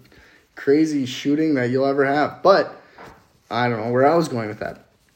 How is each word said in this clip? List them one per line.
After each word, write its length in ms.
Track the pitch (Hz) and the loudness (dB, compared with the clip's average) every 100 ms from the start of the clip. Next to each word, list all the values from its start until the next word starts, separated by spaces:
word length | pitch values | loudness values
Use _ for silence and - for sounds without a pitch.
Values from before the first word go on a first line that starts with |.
| _ - - _ _ - | _ -20 -20 _ _ -8
crazy 500 | 139 147 156 147 127 | 2 2 2 -2 -4
shooting 480 | 127 143 147 160 | -6 -2 0 0
that 160 | 135 123 | 0 0
you'll 160 | 131 139 | 0 0
ever 180 | 139 | 0
have. 380 | 139 147 131 - | 0 0 -2 0
But 380 | 175 180 123 - _ - - - _ _ - | 4 4 2 -8 _ -20 -20 -20 _ _ -8
I 180 | 113 123 | -2 -2
don't 120 | 113 | -2
know 80 | 113 | -2
where 140 | 123 143 | 2 4
I 80 | 170 | 2
was 120 | 156 | 0
going 200 | 123 107 | -4 -8
with 100 | 104 | -8
that. 260 | - - _ _ _ | -12 -12 _ _ _